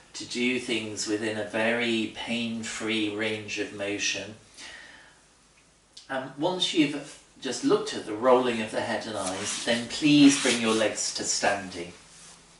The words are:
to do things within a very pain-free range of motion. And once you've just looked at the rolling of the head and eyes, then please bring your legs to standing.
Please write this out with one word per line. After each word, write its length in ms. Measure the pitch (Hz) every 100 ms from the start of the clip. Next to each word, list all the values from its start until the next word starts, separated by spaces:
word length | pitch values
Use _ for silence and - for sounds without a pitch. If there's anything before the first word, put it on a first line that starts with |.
| -
to 120 | - 107
do 340 | 120 123 127
things 460 | - 113 110 104 110
within 320 | 104 110 107
a 80 | 104
very 680 | 110 113 117 117 113 107 -
pain-free 1000 | - 117 117 113 110 - 110 110 107 104
range 440 | 110 107 104 104
of 160 | 95 101
motion. 580 | 98 101 95 101 98 110 - - - - - - - - _ _ _ _ _ _ _ - -
And 220 | 135 139 143
once 340 | 165 180 -
you've 480 | 185 143 147 - - - -
just 240 | 131 - 135
looked 280 | - -
at 140 | 101 107
the 80 | 107
rolling 460 | 127 127 123 113
of 100 | 107
the 100 | 123
head 240 | 120 110 113
and 100 | 104
eyes, 500 | 92 98 104 - -
then 220 | 117 120
please 520 | - 151 147 139 -
bring 180 | 131 117
your 140 | 113
legs 400 | 110 104 - -
to 100 | -
standing. 680 | 101 - 107 101 92 87 87 - - - - - - -